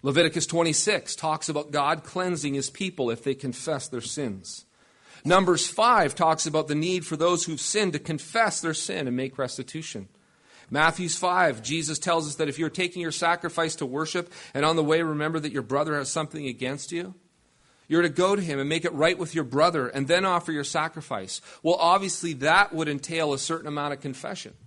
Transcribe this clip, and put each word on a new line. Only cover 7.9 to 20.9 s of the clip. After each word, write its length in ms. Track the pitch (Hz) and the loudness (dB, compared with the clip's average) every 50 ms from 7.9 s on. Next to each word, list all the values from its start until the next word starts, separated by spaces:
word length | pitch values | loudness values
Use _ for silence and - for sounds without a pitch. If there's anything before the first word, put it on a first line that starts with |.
| 156 | 0
to 60 | 147 | -2
confess 600 | - - 160 147 - - - 233 226 208 - - | -4 -4 -6 -6 -6 -4 -2 -2 0 0 -2 -2
their 120 | - 165 156 | -4 -2 -4
sin 340 | - - - - 185 147 127 | -4 -4 -4 -4 -4 -2 -2
and 80 | 123 | -2
make 220 | 127 131 139 135 - | -2 -4 -6 -4 -4
restitution. 720 | 135 123 - - 127 - - 160 160 - - 110 95 - _ _ _ _ _ _ _ _ - - - _ | -6 -6 -4 -10 -12 -10 -10 -12 -10 -10 -10 -12 -12 -14 _ _ _ _ _ _ _ _ -20 -20 -14 _
Matthew's 460 | - 143 156 165 165 - 180 165 - | 2 4 4 4 4 2 -4 -4 -4
five, 460 | - 185 180 180 185 185 160 127 110 | -2 0 2 4 4 4 4 2 0
Jesus 380 | 113 117 151 165 160 147 160 143 | -4 -4 -4 -2 -2 -4 -4 -4
tells 280 | - 180 170 165 156 147 | 0 0 0 2 0 -2
us 80 | 139 | -2
that 140 | - 156 147 | -2 -2 -4
if 80 | 135 147 | -2 -2
you're 120 | 165 151 | -4 -4
taking 320 | - - 185 170 175 180 | -2 -2 -4 -2 -2 -4
your 100 | 170 165 | -6 -4
sacrifice 640 | 147 - 175 165 170 170 - 170 - - 165 160 156 | -4 0 2 2 2 2 -2 -4 0 0 0 0 0
to 100 | - 156 | -4 -6
worship 460 | 131 127 143 156 156 - 180 175 175 - - - - - | -4 -2 -4 -4 -2 -2 -4 -4 -6 -12 -20 -20 -8 -2
and 120 | 135 147 | 0 2
on 100 | 156 165 | 2 4
the 80 | 165 156 | 4 4
way 200 | 147 156 165 170 | 4 2 2 2
remember 360 | 160 151 147 151 156 160 160 | 0 -2 -2 -2 -2 -2 -2
that 120 | 147 151 | -4 -4
your 100 | - 143 | -4 -4
brother 340 | 120 107 131 143 151 156 151 | -4 -2 0 0 0 0 -2
has 140 | 147 135 127 | -4 -2 -2
something 380 | - 165 156 147 - 160 147 131 | -2 -4 -4 -4 -6 -8 -8 -8
against 440 | 120 - 127 127 139 143 - - | -6 -6 -6 -6 -6 -6 -8 -8
you, 220 | 170 170 175 185 185 - _ _ _ _ _ _ _ _ _ _ _ _ _ _ | -8 -8 -8 -8 -12 -18 _ _ _ _ _ _ _ _ _ _ _ _ _ _
you're 140 | 156 165 | 2 4
to 80 | 175 170 | 4 4
go 260 | 139 170 180 190 202 | 4 4 4 4 4
to 60 | 208 | 2
him 180 | 185 165 147 139 | 0 -2 -2 -2
and 80 | 139 143 | 0 0
make 160 | 156 165 160 | -2 0 0
it 100 | 175 170 | -2 0
right 240 | 139 151 170 185 180 | 2 2 2 2 2
with 180 | 175 156 160 | -4 -4 -4
your 80 | 165 147 | -4 -4
brother 440 | 123 120 139 156 175 170 156 127 123 | 0 2 4 4 4 4 2 -2 -2
and 200 | - 139 139 135 | -2 -4 0 2
then 180 | 170 180 190 | 2 2 4
offer 260 | 190 180 175 165 - | 4 2 2 0 0
your 120 | 160 147 139 | -4 -4 -4
sacrifice. 800 | - - 170 151 160 | -2 -2 -2 -2 -2